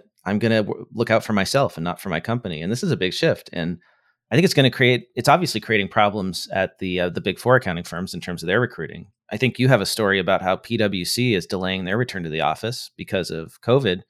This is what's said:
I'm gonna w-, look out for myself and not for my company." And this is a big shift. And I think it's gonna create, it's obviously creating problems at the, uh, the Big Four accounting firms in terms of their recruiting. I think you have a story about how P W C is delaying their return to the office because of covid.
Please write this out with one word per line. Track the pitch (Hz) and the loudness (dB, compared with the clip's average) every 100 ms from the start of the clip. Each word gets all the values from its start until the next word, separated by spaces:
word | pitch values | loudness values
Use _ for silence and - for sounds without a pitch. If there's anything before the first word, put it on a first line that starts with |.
| _ _ 90 | _ _ -4
I'm | 101 | 0
gonna | 113 110 | 2 2
w-, | 104 - - | 0 -6 -6
look | 110 120 | -2 2
out | 110 | 2
for | - | 2
myself | 104 95 139 135 - | 0 2 2 0 -2
and | |
not | 85 85 | -6 -6
for | 98 | -4
my | 82 | -4
company." | 113 120 101 76 | -2 -4 -4 -6
And | 85 | -4
this | 123 | -2
is | 190 | -2
a | 107 | 0
big | 92 | -2
shift. | - 165 - - | 0 0 0 -6
And | - 82 87 _ _ _ _ - | -6 -4 -6 _ _ _ _ -2
I | 127 | 4
think | |
it's | 185 | 4
gonna | - 131 | 6 4
create, | - 123 123 - - | 4 4 2 -2 0
it's | 127 | 4
obviously | 165 160 107 | 4 4 -4
creating | - 107 95 | 0 0 2
problems | 110 104 104 95 85 - | 4 4 2 -4 -6 -4
at | 95 95 - | -2 -2 -4
the, | 95 90 | -4 -2
uh, | 87 | -2
the | 87 | -2
Big | 98 - | -4 -2
Four | 120 127 | 4 4
accounting | 98 87 85 | 2 -6 -6
firms | 85 92 | -8 -8
in | 87 | -10
terms | 92 85 | -10 -6
of | 82 | 0
their | 107 | 0
recruiting. | 123 - 76 - - _ - | 0 -4 -12 -14 -20 _ -12
I | 107 | -2
think | 127 - | -2 2
you | 131 | 4
have | 117 | 4
a | 98 | 2
story | - 101 98 | 0 2 2
about | 90 92 | 2 2
how | 92 95 | 2 -2
P | - 113 | -2 -2
W | 104 95 87 | 0 -2 -4
C | 120 123 | -2 0
is | 95 - | 0 -2
delaying | 95 92 95 90 | -4 -4 -4 -2
their | 107 | -2
return | 123 95 | -4 -6
to | 82 | -6
the | 78 | -2
office | 76 78 113 123 - - | 0 -2 -6 -8 -12 -14
because | 87 95 82 | -6 -4 -4
of | 80 80 - | -8 -12 -6
covid. | - 127 113 90 | 2 2 2 -2